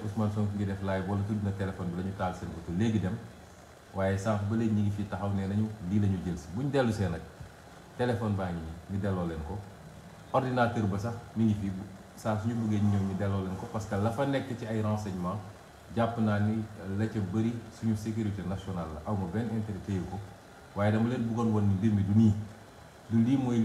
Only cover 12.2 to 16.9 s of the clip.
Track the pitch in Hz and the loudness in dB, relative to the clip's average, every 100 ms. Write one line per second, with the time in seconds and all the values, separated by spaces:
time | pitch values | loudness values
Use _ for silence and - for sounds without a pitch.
12.2 | 117 104 113 117 110 104 101 98 98 92 | -2 0 0 0 0 2 4 4 2 0
13.2 | 101 98 95 95 - 110 - 101 107 127 | 0 0 -2 -6 -6 -6 -4 0 0 2
14.2 | 139 135 - 117 - 113 107 104 104 90 | 0 0 -2 -6 -2 0 0 0 -2 -4
15.2 | 87 104 - - - - - 120 113 - | -4 -4 -8 -16 -20 -20 -6 0 0 2
16.2 | 107 104 104 110 107 - 92 | 2 4 2 0 -4 -8 -6